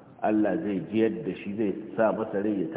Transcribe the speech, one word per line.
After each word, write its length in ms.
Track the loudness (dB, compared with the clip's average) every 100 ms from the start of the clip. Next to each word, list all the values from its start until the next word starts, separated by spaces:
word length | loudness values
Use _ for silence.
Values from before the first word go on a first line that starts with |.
| -20 -4
Allah 320 | 2 4 4 2
zai 240 | 0 -2 0
jiyar 240 | 2 2 2
da 80 | -6
shi, 240 | -6 -6 -2
zai 160 | -2 -2 -6 2
sa 160 | 2
masa 300 | 2 -2 -2
rai 160 | 0 0
ya 80 | 0